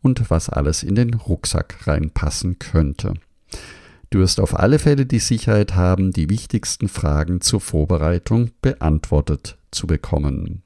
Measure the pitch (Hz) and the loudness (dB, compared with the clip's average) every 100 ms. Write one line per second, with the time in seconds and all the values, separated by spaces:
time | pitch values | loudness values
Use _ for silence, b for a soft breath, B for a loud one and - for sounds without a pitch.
0 | 135 123 113 82 - - 71 80 - 101 | 2 0 0 0 0 -2 0 -2 0 0
1 | 120 117 - - - - - - - 76 | 2 0 -2 -4 -2 -4 -4 -8 -2 -2
2 | 78 - 76 - 90 87 - 85 76 71 | 0 -2 -4 -4 -6 -6 -2 0 0 -2
3 | 95 87 _ _ B B B B B B | -6 -6 _ _ B B B B B B
4 | B 98 95 - - - 101 147 147 143 | B 2 2 2 0 2 4 4 4 2
5 | 131 117 - 113 - 107 104 95 90 92 | 2 0 0 -2 2 2 2 2 2 2
6 | 95 - 78 104 - 110 - - 98 - | 2 0 0 -2 -2 -4 -4 -4 -6 -2
7 | 85 76 80 90 - 104 - 82 78 87 | 0 0 0 -2 0 -2 0 -2 0 2
8 | 78 87 - 113 117 _ 131 - 80 78 | 2 0 0 0 0 _ -2 0 0 0
9 | - 73 71 73 - - _ - 82 80 | 2 0 0 -4 -6 -20 _ -8 -2 -2
10 | - 76 71 67 - 90 | -2 -2 -2 -4 -6 -10